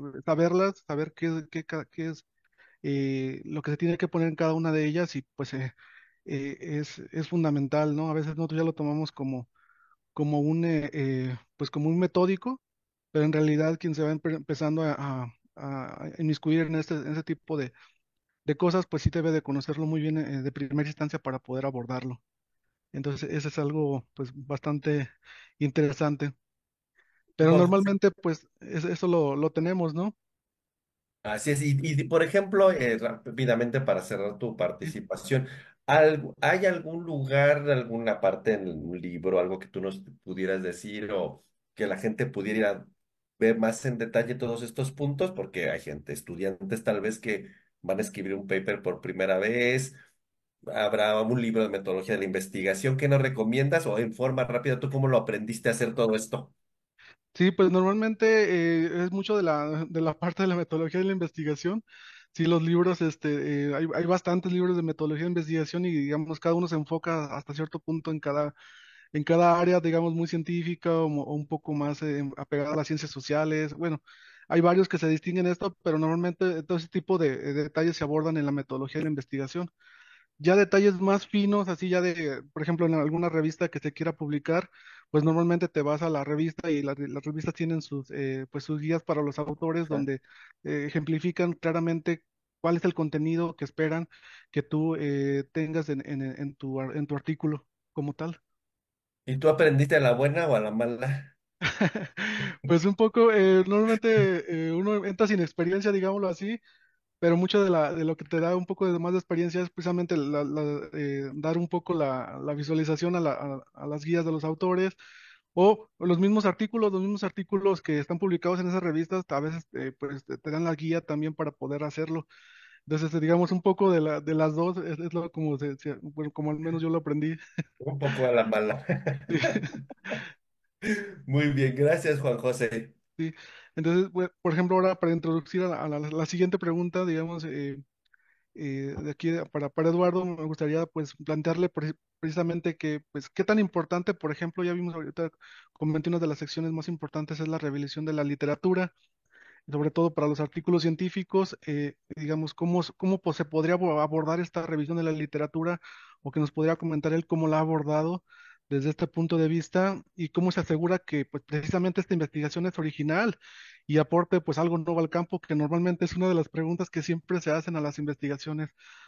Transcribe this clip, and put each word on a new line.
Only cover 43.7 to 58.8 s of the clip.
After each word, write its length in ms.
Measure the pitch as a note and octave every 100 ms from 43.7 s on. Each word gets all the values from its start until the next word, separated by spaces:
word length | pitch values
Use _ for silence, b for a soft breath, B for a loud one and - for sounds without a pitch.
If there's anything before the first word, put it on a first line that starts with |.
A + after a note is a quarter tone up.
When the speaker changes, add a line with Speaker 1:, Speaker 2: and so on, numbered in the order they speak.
| A2+ C3
Speaker 2:
en 120 | A#2
detalle 380 | A2+ A2+ A#2 B2+
todos 280 | A#2+ A#2
estos 280 | A#2+ - C3+
puntos? 400 | - C#3+ C#3+ F#3
Porque 380 | F#3+ G2 F2+ E2
hay 100 | D#2+
gente, 320 | - D2 C#2+
estudiantes 720 | D2 - E2+ F#2+ F#2 F#2+ A2
tal 160 | A#2 G#2
vez 200 | G#2+ A2
que 280 | A#2 G2+ B B B _
van 180 | F2 G2
a 20 |
escribir 320 | G#2+ - F#2+ G2
un 100 | G2
paper 340 | F#2+ G2 G2+
por 200 | F#2 E2+
primera 360 | F#2 F2+ F#2+ F#2
vez, 580 | G#2 A#2+ A#2+ C3 C3+ B B _ _ _ _ _ -
habrá 480 | A2 G#2 G#2+ G#2+ G#2+
un 200 | A2 B2+
libro 220 | A#2 A2
de 60 | G#2+
metodología 460 | G2 G2 F#2 F#2 G#2
de 40 |
la 60 | F#2+
investigación, 720 | F#2+ F#2+ G2 F#2 F#2+ C3 C3+
¿qué 100 | C#3+
nos 140 | C#3
recomiendas? 640 | C3 C3 A2 B2+ C#3+ E3 B2
O 100 | G#2+
en 160 | A2+
forma 300 | A2+ C3 B2+
rápida, 360 | B2 A#2+ C3+ B2+
¿tú 100 | C#3+
cómo 180 | C#3 C3+
lo 100 | -
aprendiste 520 | - G#2 G#2+ A2 B2
a 20 |
hacer 240 | A2+ A#2 A2+
todo 200 | A2+ A2
esto? 380 | - - - _ _ _ _ _ B B _ -
Speaker 1:
Sí, 140 | F3+
pues 200 | F3+ F#3
normalmente, 540 | F3+ F#3 G#3 A3 A3 A3 A3 G3 F3 E3 E3